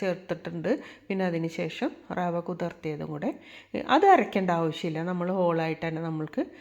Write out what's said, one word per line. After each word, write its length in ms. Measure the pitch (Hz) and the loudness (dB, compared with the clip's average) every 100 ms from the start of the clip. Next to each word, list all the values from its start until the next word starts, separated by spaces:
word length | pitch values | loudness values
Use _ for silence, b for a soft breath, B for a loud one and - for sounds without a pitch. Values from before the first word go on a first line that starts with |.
ചേർത്തിട്ടുണ്ട്. 800 | 190 175 - 170 - 170 170 269 B B - | -2 -2 -4 -6 -6 -4 0 0 B B -4
പിന്നെ 180 | 190 185 | 0 0
അതിന് 220 | 165 165 | 0 -2
ശേഷം 420 | 165 170 - 294 - - | -2 -4 -2 -4 -4 -8
റവ 280 | - 175 170 | -4 -2 -2
കുതിർത്തിയതും 680 | 170 175 170 - 156 147 156 | -4 -4 -6 -4 -6 -6 -6
കൂടെ, 280 | 147 196 - B B B - - | -4 -4 -6 B B B -6 2
അത് 180 | 285 392 | 6 8
അരയ്ക്കേണ്ട 440 | 349 208 202 185 | 8 6 0 2
ആവശ്യമില്ല. 520 | 170 165 156 175 160 | 2 0 0 -4 -2
നമ്മൾ 300 | 170 180 175 | -2 -2 0
ഹോളായിട്ട് 560 | 190 175 165 160 156 165 | 2 2 2 0 -2 -4
തന്നെ 140 | 160 | -4
നമ്മൾക്ക് 440 | 165 156 156 - 349 B | -4 -4 -2 -2 -4 B